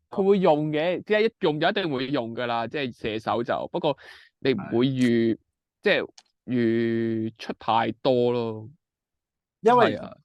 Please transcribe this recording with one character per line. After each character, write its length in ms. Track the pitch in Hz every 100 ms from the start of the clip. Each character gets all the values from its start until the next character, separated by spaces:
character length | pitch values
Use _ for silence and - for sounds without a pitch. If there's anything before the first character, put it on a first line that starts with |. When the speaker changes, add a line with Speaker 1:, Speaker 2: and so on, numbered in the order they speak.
| _
Speaker 1:
佢 180 | - 190
會 120 | 202
用 300 | 180 147 151
嘅， 300 | 147 165 165 -
即 60 |
係 140 | 214 220
一 40 | -
用 200 | 175 151
就 80 | 165
一 20 |
定 180 | 208 175
會 180 | 127 131
用 280 | 143 117 117
㗎 100 | 120
啦， 220 | 117 117
即 100 | 151
係 200 | 135 -
射 200 | 120 110
手 220 | 104 104
就， 280 | 120 85 64
不 80 | 180
過 180 | 160 135 - - - _
你 120 | -
唔 40 | 190 78
會 160 | 117 135
預， 460 | 131 123 117 117
Speaker 2:
係。 40 | 110 _ _ _ _
Speaker 1:
即 80 | 208
係 220 | 156 95 - _ _ -
預 880 | 123 117 113 117 113 113 113 110 110
出 160 | - -
太 340 | - 110 113 -
多 280 | 143 127 120
咯。 360 | 120 113 110 110 151 _ _ _ _ _ _ _ _
Speaker 2:
因 140 | 214 247
為 200 | 226 104
Speaker 1:
係 60 |
啊。 140 | - -